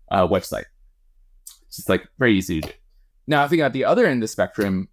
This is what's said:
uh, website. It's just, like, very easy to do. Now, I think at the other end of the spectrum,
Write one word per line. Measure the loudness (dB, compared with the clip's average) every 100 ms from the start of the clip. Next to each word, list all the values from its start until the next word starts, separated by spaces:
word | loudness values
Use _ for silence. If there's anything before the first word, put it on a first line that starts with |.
| -4
uh, | 0 2
website. | 2 -2 -8 -10 _ -20 _ _ _ _ _ -20 -20 _
It's | -10
just, | -2
like, | -2 -4 -2
very | 2 2
easy | 0 -4
to | -6
do. | -12 _ _ _ _ -2
Now, | 0
I | 2
think | 2
at | 0
the | 0
other | 0 2 2
end | 2
of |
the | -2
spectrum, | -2 -4 -2 -2 -2 -6